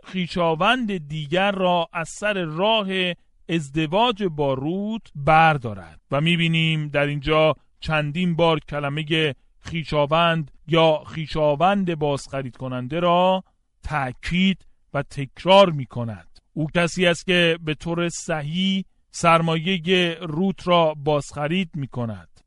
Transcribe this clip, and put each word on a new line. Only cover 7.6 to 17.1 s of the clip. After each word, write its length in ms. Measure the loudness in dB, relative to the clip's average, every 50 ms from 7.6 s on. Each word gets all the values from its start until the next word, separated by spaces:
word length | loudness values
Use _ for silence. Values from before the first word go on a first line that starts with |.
| _ _ _ _
چندین 560 | -6 -4 -2 -2 -2 -2 -4 -2 -2 -2 2
بار 240 | 2 2 2 2 0
کلمه 760 | -4 -8 -8 -6 -6 -4 -6 -6 -4 -2 0 0 0 0 -2 -6 _ _ _ _
خویشاوند 920 | _ -8 -8 -8 -6 -2 0 0 2 2 2 2 2 2 2 0 -4 -8 -12 -20 -4
یا 360 | 0 4 4 6 4 4 2 -4
خویشاوند 880 | -10 -10 -10 -10 -6 -2 0 2 2 2 4 2 2 2 2 0 -2 -2
بازخرید 640 | -2 -2 -2 -2 -4 -6 -8 -8 -8 -8 -8 -10
کننده 440 | -10 -10 -8 -8 -8 -8 -6 -4 0
را 440 | 2 4 4 4 4 4 2 0 -4 _ _ _ _ _ _ _
تأکید 840 | -10 -6 -4 -4 -4 -4 -8 -10 -6 -2 0 2 2 2 2 0 _ -20 _ _ _ _ -6
و 80 | -6
تکرار 680 | -6 -6 -8 -10 -10 -10 _ -6 4 6 8 8 8 8
می‌کند. 680 | 4 -2 -6 -6 -6 -8 -6 -6 -8 -12 -16 -20 -20 -20 _ _
او 140 | _ -6 -6 -2 0
کسی 320 | 0 0 0 0 0 2
است 200 | 2